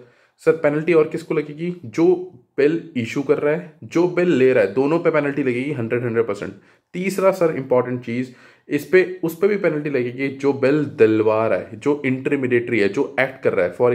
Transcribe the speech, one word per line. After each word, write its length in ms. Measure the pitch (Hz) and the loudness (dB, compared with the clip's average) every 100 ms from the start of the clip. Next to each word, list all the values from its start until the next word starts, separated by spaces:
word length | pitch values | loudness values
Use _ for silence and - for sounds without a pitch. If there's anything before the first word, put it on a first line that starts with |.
| - _ _ _ | -20 _ _ _
सर 80 | 160 | 0
पेनल्टी 400 | 160 147 151 160 | 2 0 0 2
और 160 | 165 156 | 2 2
किसको 260 | 165 - | -2 -4
लगेगी, 360 | 165 147 147 175 175 | -4 -4 -8 -8 -8
जो 220 | 120 160 175 180 - - _ - | -8 2 2 2 -2 -16 _ 0
बिल 340 | 147 165 - 127 | 2 2 -4 -6
इशू 260 | 113 143 | -4 -4
कर 160 | 135 143 | 0 0
रहा 160 | 147 | 0
है, 180 | 165 175 - | -2 -6 -18
जो 220 | 113 165 175 | -4 0 0
बिल 240 | 170 180 | 0 2
ले 200 | 131 131 | 4 4
रहा 120 | 120 | 4
है, 80 | 98 | 2
दोनों 240 | 107 143 165 | 2 0 2
पे 120 | 170 | 0
पेनल्टी 320 | 151 143 143 | 0 -2 -2
लगेगी 300 | 131 123 139 | -2 -2 -4
हंड्रेड, 300 | 131 113 123 | -6 -4 -2
हंड्रेड 220 | 123 113 113 | -2 -2 -2
परसेंट। 260 | 101 87 - _ _ _ | -4 -8 -12 _ _ _
तीसरा 360 | 180 190 196 190 | -6 -4 2 2
सर 240 | 185 165 135 | 2 0 0
इंपॉर्टेंट 480 | 131 123 123 123 | 0 0 0 -6
चीज़, 260 | 120 120 127 - - _ - | -6 -6 -6 -10 -20 _ -6
इस 160 | 147 | -6
पे, 360 | 147 185 175 - | 2 2 2 -2
उस 140 | 165 165 | -6 0
पे 80 | 202 | 0
भी 80 | 208 | 0
पेनल्टी 340 | 170 151 147 | -2 -2 -4
लगेगी 380 | 135 123 131 135 | -4 -4 -4 -6
जो 240 | 135 139 | -2 -2
बिल 320 | 127 131 151 | 0 2 2
दिलवा 640 | 131 - 110 110 107 110 113 | -2 4 4 6 2 2 2
रहा 120 | 92 | -2
है, 200 | - 107 | -4 -6
जो 220 | 143 147 131 | -2 -2 -2
इंटरमीडिएटरी 720 | 131 143 143 127 120 117 113 | -2 -2 -2 0 0 0 0
है, 80 | 101 | 2
जो 260 | 127 135 - | 0 -2 -2
एक्ट 220 | 135 - | -4 -2
कर 100 | 120 | -2
रहा 140 | - 87 | 0 -2
है। 100 | - | 2
For 140 | 123 | 0